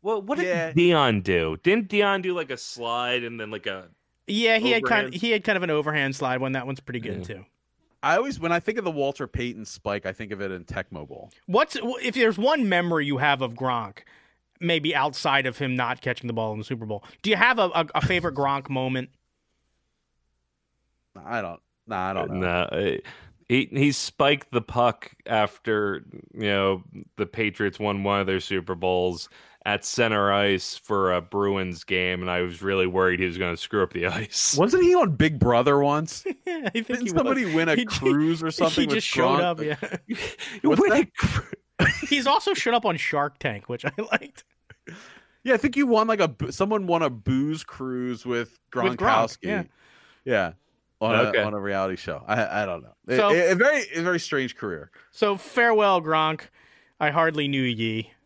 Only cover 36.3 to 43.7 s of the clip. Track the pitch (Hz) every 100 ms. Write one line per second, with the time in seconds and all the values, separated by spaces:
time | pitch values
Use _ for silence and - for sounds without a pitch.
36.3 | - - 339 240 233 226 247 233 165 -
37.3 | 262 208 156 165 156 233 - 131 143 156
38.3 | 165 160 - 165 160 - 143 - - 127
39.3 | 139 175 160 151 147 - - - 226 -
40.3 | - - 214 285 233 302 302 - - -
41.3 | - - - _ _ - - - 285 254
42.3 | 302 403 392 247 233 226 165 - 147 147
43.3 | _ 139 104 -